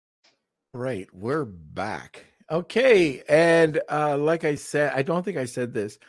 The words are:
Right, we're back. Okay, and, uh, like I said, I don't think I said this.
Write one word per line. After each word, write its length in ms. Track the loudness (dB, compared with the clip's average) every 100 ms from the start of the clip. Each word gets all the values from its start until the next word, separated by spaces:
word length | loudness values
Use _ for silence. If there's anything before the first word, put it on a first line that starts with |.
| _ _ _ _ _ _ _
Right, 340 | -8 -6 -6 -10
we're 320 | -10 -6 -4 -6
back. 800 | -12 -14 -8 -8 -8 -12 -20 -20 _ -6
Okay, 720 | -6 -4 2 4 6 4 0 2
and, 500 | 4 6 6 4 2 -2
uh, 280 | -2 0 0
like 260 | 0 0
I 120 | -2 -4
said, 360 | -4 -2 0
I 100 | 0
don't 200 | -2 -2
think 140 | -2 -6
I 80 | -6
said 280 | -6 -6
this. 260 | -4 -6 -8